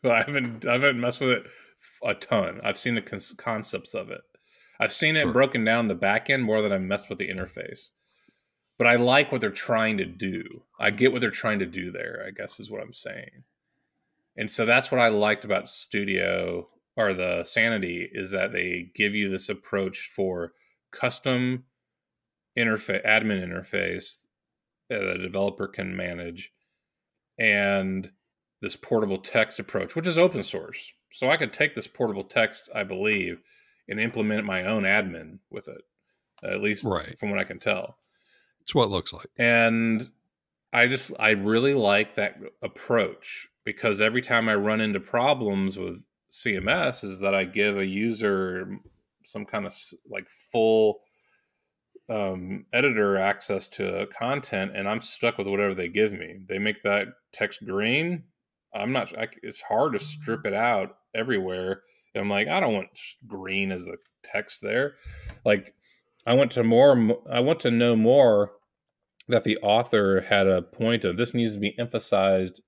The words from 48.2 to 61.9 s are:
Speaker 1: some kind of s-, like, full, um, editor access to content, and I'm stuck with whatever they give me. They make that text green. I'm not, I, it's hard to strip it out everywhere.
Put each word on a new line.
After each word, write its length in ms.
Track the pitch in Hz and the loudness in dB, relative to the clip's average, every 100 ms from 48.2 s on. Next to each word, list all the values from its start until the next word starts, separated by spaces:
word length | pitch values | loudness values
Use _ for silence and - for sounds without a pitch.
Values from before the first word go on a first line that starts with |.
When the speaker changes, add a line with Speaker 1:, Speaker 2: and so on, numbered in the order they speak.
| 107 98 95 90 95 98 - _ _ _ - | 0 0 -2 -6 -8 -12 -16 _ _ _ -16
Speaker 1:
some 200 | 110 101 | -12 -8
kind 200 | 110 101 | -8 -6
of 80 | |
s-, 200 | - - - _ | -8 -10 -12 _
like, 180 | 101 98 | -14 -14
full, 720 | - - 117 110 110 110 104 _ _ _ _ _ _ _ _ _ - _ | -20 -6 2 4 6 4 2 _ _ _ _ _ _ _ _ _ -20 _
um, 560 | 110 98 92 90 95 - | -4 -4 -6 -8 -12 -4
editor 440 | 117 139 113 101 98 | 0 0 2 2 2
access 500 | 95 101 - 98 - | 2 0 -4 -6 -6
to 400 | - 98 92 101 - | -6 -4 -4 -6 -6
content, 540 | 120 139 135 101 95 98 | -4 -4 -4 -4 -4 -4
and 120 | 98 | -4
I'm 140 | 110 | -4
stuck 360 | - - 117 - | -6 -2 -2 -2
with 100 | 98 | -2
whatever 280 | 98 101 95 | 0 0 -2
they 140 | 87 | -4
give 240 | 92 107 | 0 0
me. 260 | 95 85 101 92 | 0 -12 -14 -8
They 100 | 98 | -4
make 240 | 104 104 | -2 -2
that 260 | 104 101 101 - _ | 0 0 0 -10 _
text 320 | - 107 - 101 | -6 -6 -6 -6
green. 580 | 98 110 135 165 175 - _ _ _ _ | -2 0 0 0 -4 -8 _ _ _ _
I'm 180 | 107 107 | -6 -2
not, 260 | 131 101 - | -2 -4 -6
I, 120 | 113 - | -10 -10
it's 200 | 113 - | -14 -14
hard 320 | - 110 147 | -2 0 2
to 60 | 110 | 0
strip 460 | - - - 113 110 | -6 -10 -6 -4 -2
it 80 | |
out 440 | 98 117 110 95 - _ 113 | 0 2 0 -2 -8 _ -6
everywhere. 680 | 117 110 92 92 92 95 _ | -2 -2 -2 -4 -4 -6 _